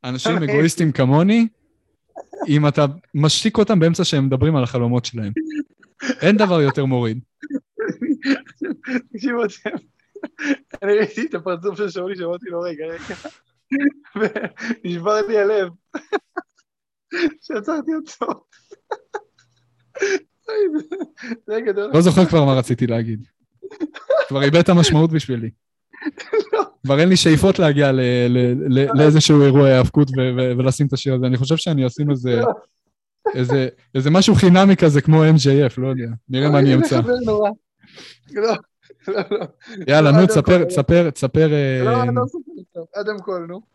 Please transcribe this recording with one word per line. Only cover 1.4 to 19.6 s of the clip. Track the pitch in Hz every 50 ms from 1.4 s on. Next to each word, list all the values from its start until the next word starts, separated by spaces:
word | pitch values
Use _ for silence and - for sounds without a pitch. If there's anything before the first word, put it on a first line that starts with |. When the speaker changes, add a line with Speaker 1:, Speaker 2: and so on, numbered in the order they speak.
| 233 220 _ _ _ _ _ _ _ _ _ _ _ _ _ - - _ - - - -
Speaker 1:
אם | 143 147 151 147
אתה | 143 - 151 139 143 175 _ _ _
משתיק | 147 147 156 151 - - 220 - -
אותם | 202 196 226 180
באמצע | 160 165 170 - 185
שהם | - - 143 135
מדברים | 135 131 131 135 156 160
על | 143 127
החלומות | 117 - 127 120 120 120 123 120
שלהם. | - - 117 107 101 110 320 320 320 302 302 294 _ _ _ _ _ _ _ - 262 262 -
אין | - 170 208
דבר | 208 214 196 180 165
יותר | 147 139 131 - 139
מוריד. | 131 131 123 120 113 110 123 - _ _ _ - - 285 269 _ _ _ - 440 403 - - 240 330 294 -
Speaker 2:
<laughs> | - 277 277 - - - - _ 302 - - - _ - 262 247 - _ _
תקשיבו, | 214 185 269 240 240 233
אתם, | 208 - - _ 214 339 - _ _ _ _ _ _ _ 415 - - _ - 302 294 277 - _ _ - - -
אני | 196 208
ראיתי | 214 214 208 - - 240
את | 320 -
הפרצוף | 175 160 190 180 170 170 202 202 170
של | 208 196
שאולי, | 165 196 180 185 202
שאמרתי | 180 180 165 175 175 - 190
לו, | 175 170
"רגע, | 175 180 165 147 156
רגע." | 165 165 165 143 - 190 - - 311 _ _ _ _ _ _ _ _ 269 277 285 285 - - _ - _
<laughs> | 208 220 214 220 - 247 202 _ - 226 226 233 - _
ונשבר | 180 175 170 170 202 214 214 214 202
לי | 226 214
הלב. | 202 196 214 208 190 180 170 _ _ _ _ 294 - _ - 381 _ _ _ - - _ _
<laughs> | _ _ _ _ _ _ _ _ _ _ _ - 349 349 311 302 _ _
שעצרתי | - 311 214 202 - 349 311 262 311 320
אותו. | 320 311 - - _ - - - - _ _ _ _ _ _ - _ _ _ - - _ _ _ 415 _ _ _ _ _ _ _ _